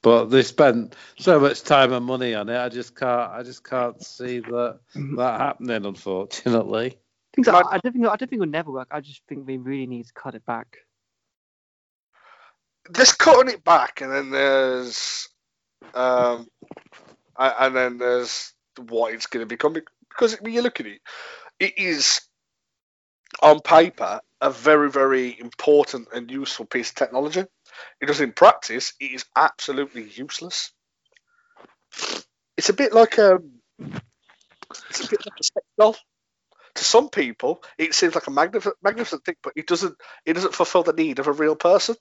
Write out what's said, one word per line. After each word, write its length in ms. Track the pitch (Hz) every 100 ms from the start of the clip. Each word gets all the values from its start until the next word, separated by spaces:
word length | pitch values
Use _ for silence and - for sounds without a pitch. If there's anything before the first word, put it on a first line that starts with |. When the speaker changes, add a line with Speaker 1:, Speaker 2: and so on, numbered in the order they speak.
Speaker 1:
But 240 | 113 117 110
they 160 | 131
spent 540 | 120 - 147 117 107 - - _
so 200 | - 160
much 220 | 139 123
time 320 | - 143 131
and 100 | 127
money 300 | 120 127 127
on 160 | 110 104
it. 80 | 120
I 120 | 123
just 260 | 120 117 -
can't, 360 | 127 123 110
I 120 | 104
just 200 | 123 127
can't 380 | - 127 120 117
see 360 | - - 123 123
that, 400 | 117 120 120 113 _ 147
Speaker 2:
Mm-hmm. 220 | 139 131
Speaker 1:
that 220 | 127 110
happening, 460 | 135 - 123 113 101
unfortunately. 1120 | 95 - 92 101 - 131 113 101 107 123 - _ _ _
Speaker 2:
Things 140 | - 240
Speaker 3:
Like 180 | 180 180
Speaker 2:
I, 100 | 190
I 20 |
don't 160 | 247
think, 120 | 247 233
I 40 |
don't 100 | 208
think 140 | 262
it'll 140 | 240 175
never 240 | 151 156
work. 180 | 131 127
I 80 | 151
just 220 | 143 143 _
think 160 | 143 135
they 120 | 131
really 280 | 127 139 127
need 200 | 123 117
to 60 |
cut 220 | - 135 113
it 100 | -
back. 340 | 120 113 _ _ _ _ _ _ _ _ _ _ _ _ _ _ _ _ _ _ _ _ _ -
Speaker 3:
There's 240 | 180 254
cutting 400 | - - 294 262
it 100 | 202
back, 380 | - 165 123 -
and 100 | 135
then 200 | 139 135
there's, 1000 | 135 139 135 131 127 123 113 - - - _ _ _ _ _ -
um, 560 | 123 127 123 123 120 117 _ - - _ - _ _ _ -
a-, 180 | 131 113
and 160 | 135 131
then 220 | 127 120
there's 520 | 123 123 120 - - _ _ - 117
what 240 | 117 113
it's 140 | 113 -
gonna 180 | 120 110
become. 260 | 117 151
Because 680 | 160 156 _ _ - 233 220
when 100 | 214
you 100 | 233
look 200 | 240 -
at 60 | 110
it, 120 | 101 - - - - - _
it 180 | 190 -
is 420 | 185 151 135 - _ _ _ _ _ _ _ _ _ _ _ -
on 200 | 151 151
paper 580 | - 160 170 - 95 104 _ _
a 80 | 139
very, 400 | 123 131 151 147
very 480 | 139 135 131 127 117
important 680 | 120 - - 147 139 131 117
and 160 | 120 120
useful 360 | 135 135 - 110
piece 240 | 123 113
of 60 | -
technology. 500 | 131 123 147 165 190 _ _ - - _
It 60 | 147
does 120 | 147
in 140 | 135
practice, 580 | - 196 - - 113 - -
it 120 | 139
is 120 | 127 - -
absolutely 680 | 151 - - 135 139 120
useless. 680 | 107 110 143 - 170 - - _ _ _ _ _ _ _ _ _ - _ _ - - - - _ _ -
It's 100 | -
a 60 |
bit 180 | 190 269
like 260 | 220 226 -
a, 200 | 208 185 160 123 _ _ - - _ _ _ _ _ _ - - -
it's 100 | -
a 80 | -
bit 180 | - -
like 140 | -
a 40 | -
sex 200 | - _ -
doll. 160 | 214 220 _ _ _ _ _ _ _ -
To 100 | -
some 240 | 226 285
people, 520 | 202 131 110 - 175 - -
it 160 | 165
seems 220 | 151 175 165
like 120 | -
a 40 |
magnif-, 400 | 139 170 214 - -
magnificent 440 | 196 220 233 147 -
thing, 100 | 170
but 80 | - -
it 100 | 156
doesn't, 260 | 175 185 - - - -
it 80 |
doesn't 200 | 165 190
fulfill 300 | - 175 185
the 100 | 165
need 260 | 160 160 131
of 80 | 139
a 60 |
real 220 | 147 156 151
person. 400 | 170 185 - 233